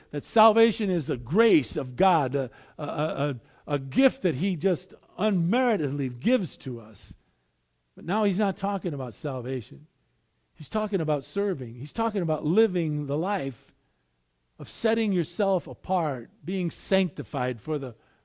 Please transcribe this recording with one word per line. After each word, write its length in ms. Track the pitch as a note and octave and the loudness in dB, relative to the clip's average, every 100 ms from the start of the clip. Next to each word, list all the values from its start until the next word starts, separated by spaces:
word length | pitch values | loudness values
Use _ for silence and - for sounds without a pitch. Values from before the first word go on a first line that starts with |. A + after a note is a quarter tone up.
| _ | _
that 120 | D3 | -8
salvation 640 | - A3+ A3 A3 A#3 - G3+ | 0 6 8 8 4 4 0
is 200 | F3 C3+ | 0 -2
a 80 | B2 | -4
grace 580 | A#2 F#3 A#3 E3 A#2+ D3+ | 0 4 6 6 4 -4
of 200 | C3 B2 | -4 2
God, 380 | F#3 E3 C3 C#3 | 4 4 2 -2
a, 140 | B2+ - - - | -4 -8 -20 -10
a, 60 | |
a, 20 | D3 | -6
a, 880 | - D#3 - D3 B2+ - _ - C#3+ | -4 -2 -2 -2 -4 -12 _ -6 -4
a 40 | |
gift 440 | C3+ D#3 C4+ - | 0 4 4 4
that 120 | F3+ C3 | 0 0
he 200 | G3 E3 | 0 0
just 380 | F#3+ F3 - - _ - | 0 0 -4 -20 _ -2
unmeritedly 920 | G#3+ F#3 E3+ B3 B3 G3+ C#3+ C#3+ C3 | 0 2 2 2 2 2 0 -2 -4
gives 480 | B2 F3+ B3+ F3 - | -2 2 2 0 -8
to 220 | C3+ A#2+ | -10 -10
us. 360 | A2 A2 - - _ _ _ _ _ _ _ - | -12 -18 -20 -20 _ _ _ _ _ _ _ -12
But 100 | D#3 | -4
now 180 | G#3 | 0
he's 160 | G#3 F#3+ | 2 2
not 180 | G3+ F#3 | 0 0
talking 360 | G3 G3 F3 | -4 -2 -4
about 200 | C#3+ B2 | -4 -6
salvation. 760 | - D3+ C3 A#2+ C3 - C#3 D3+ _ _ _ _ _ _ - | -6 -6 -6 -4 -6 -8 -16 -20 _ _ _ _ _ _ -18
He's 120 | D3 | -6
talking 320 | A3 G#3+ F#3 | -4 -2 0
about 220 | D#3 D3 | 0 -2
serving. 520 | - G3+ G3+ D3 A#2+ B2 | -2 -2 -2 -2 -8 -10
He's 180 | C#3+ | -8
talking 300 | - A3 F#3+ | -4 -2 0
about 200 | E3 D#3 | 0 0
living 640 | D3+ G3 A3+ F3+ D#3+ D3 C#3 | 2 4 4 2 -2 -2 -2
the 120 | D3+ | -2
life 580 | F#3 G3 C#3 B2 _ _ _ _ _ _ _ _ _ - | -2 -2 -4 -8 _ _ _ _ _ _ _ _ _ -16
of 100 | D3 | -14
setting 460 | - A3+ A3+ A3 | -2 0 2 2
yourself 540 | F3+ D#3 - G3 F#3 D3 | 0 0 -2 0 0 -2
apart, 640 | B2 - F#3 D#3 B2+ A#2 _ | -10 -2 0 0 -4 -10 _
being 280 | D3 G3 F3 | -6 -2 -2
sanctified 920 | - - F#3+ F#3 - C3 C#3 B2+ A#2+ | -4 0 0 0 -4 -6 -2 -2 -4
for 160 | D#3 D3+ | -4 -6
the 160 | C3 A2+ _ _ | -6 -12 _ _